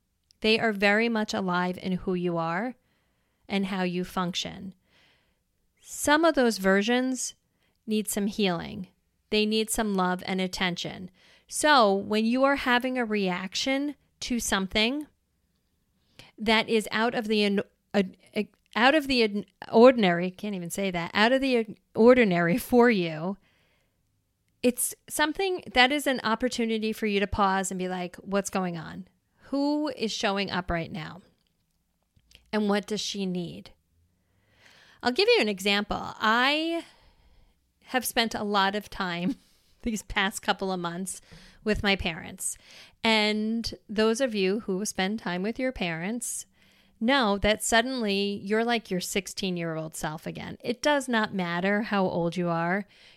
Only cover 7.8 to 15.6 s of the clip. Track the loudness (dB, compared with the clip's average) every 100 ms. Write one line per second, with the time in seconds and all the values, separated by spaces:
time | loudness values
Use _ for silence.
7.8 | -4 -4 -2 -2 -2 0 0 0 -6 -12
8.8 | -14 _ _ _ _ 0 2 0 -2 -2
9.8 | -2 0 0 -2 -4 -4 -4 -2 -4 -4
10.8 | -8 -10 -14 -18 _ _ _ -2 4 6
11.8 | 6 2 0 0 0 2 2 2 2 0
12.8 | 0 -4 -2 0 0 -2 -6 -6 -2 -2
13.8 | -2 -8 _ _ -6 -4 0 -2 0 0
14.8 | 0 -2 -8 _ _ _ _ _